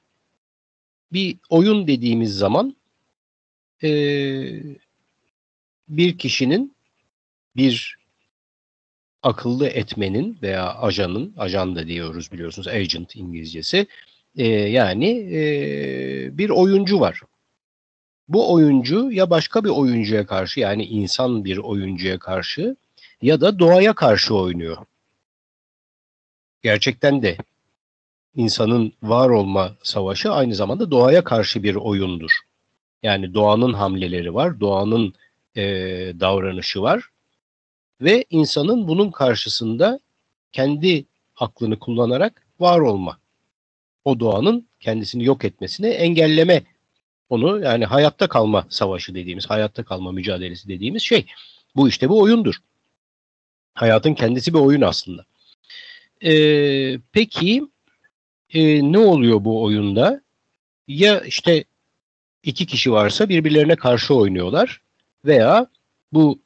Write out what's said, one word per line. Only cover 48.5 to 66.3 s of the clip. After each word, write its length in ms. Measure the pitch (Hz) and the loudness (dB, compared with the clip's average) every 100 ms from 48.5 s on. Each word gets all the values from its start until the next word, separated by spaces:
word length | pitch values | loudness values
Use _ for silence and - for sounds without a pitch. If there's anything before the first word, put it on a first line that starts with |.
| 101 - | 0 -2
savaşı 460 | - 101 92 - | -4 -4 -4 -8
dediğimiz, 360 | 92 90 87 - | -12 -10 -10 -6
hayatta 320 | 107 107 - | -4 -4 -6
kalma 300 | 117 95 92 | -12 -10 -8
mücadelesi 560 | 92 92 92 90 87 98 | -8 -6 -6 -8 -12 -14
dediğimiz 340 | 92 107 214 | -10 -8 -6
şey. 240 | - 226 - - - _ _ 139 | 0 0 -2 -14 -20 _ _ 2
Bu 120 | 135 | 2
işte 200 | - 131 | 2 2
bu 120 | 214 | 4
oyundur. 340 | 208 233 165 - _ _ _ _ _ _ _ _ _ _ _ | 4 4 0 -4 _ _ _ _ _ _ _ _ _ _ _
Hayatın 400 | - 117 110 156 | -2 2 2 2
kendisi 400 | 151 117 127 143 | 0 -2 -2 0
bir 40 | 165 | 4
oyun 220 | 139 147 | 4 4
aslında. 440 | 107 82 - 87 - _ _ _ _ - - - _ _ | 2 0 -8 -14 -16 _ _ _ _ -20 -20 -20 _ _
Ee, 760 | 175 156 151 151 143 135 131 131 - | 2 4 4 4 2 0 -2 -6 -4
peki, 500 | 208 220 - 170 240 294 _ _ _ _ _ _ _ _ | -2 -2 0 0 0 -2 _ _ _ _ _ _ _ _
e, 420 | 165 156 151 143 | 2 4 4 4
ne 60 | 185 | 6
oluyor 460 | 220 160 120 110 | 6 6 4 4
bu 180 | 104 110 | 2 -2
oyunda? 600 | 110 107 104 101 156 277 _ _ _ _ _ _ - | 0 0 0 2 2 0 _ _ _ _ _ _ -12
Ya 320 | 143 202 202 | 0 2 2
işte 440 | - - - 160 - _ _ _ _ _ _ _ | -2 -4 2 2 0 _ _ _ _ _ _ _
iki 240 | - 123 185 | -8 -6 -4
kişi 260 | 127 131 | -2 2
varsa 360 | 110 104 - 214 | 2 2 0 0
birbirlerine 480 | 175 156 151 147 160 | 2 2 4 4 2
karşı 380 | 127 120 - | 2 0 2
oynuyorlar 640 | 139 101 92 90 139 254 - _ _ _ _ | 4 4 0 -2 -2 -2 -4 _ _ _ _
veya 420 | 143 139 113 202 247 _ _ _ _ | 2 4 6 4 2 _ _ _ _
bu 280 | 151 151 | 4 4